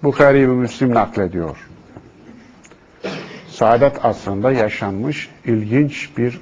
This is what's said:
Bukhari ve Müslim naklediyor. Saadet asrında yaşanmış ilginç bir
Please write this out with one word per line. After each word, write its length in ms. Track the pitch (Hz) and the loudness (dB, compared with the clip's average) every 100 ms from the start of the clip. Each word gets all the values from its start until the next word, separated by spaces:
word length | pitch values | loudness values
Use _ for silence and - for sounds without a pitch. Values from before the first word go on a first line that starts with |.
Bukhari 480 | 147 135 143 139 135 | 0 4 6 6 4
ve 40 | |
Müslim 400 | 127 123 - 131 | 2 -2 -2 0
naklediyor. 720 | 117 104 - 95 90 82 71 - - - - - - - - - - - - _ _ 95 92 - - - | 2 0 -2 -4 -4 -8 -10 -18 -20 -20 -20 -20 -20 -20 -20 -20 -20 -20 -20 _ _ -12 -12 -14 -18 -20
Saadet 560 | - 110 117 139 - | -2 2 4 4 2
asrında 480 | 120 104 - 98 113 | -2 -2 -6 -2 0
yaşanmış 760 | 131 107 - 101 98 127 147 - - | 0 0 -2 -6 -4 -6 -6 -10 -14
ilginç 680 | - 113 104 120 147 147 - - | -2 -2 2 2 2 -2 -12 -4
bir 220 | 120 120 | -4 -4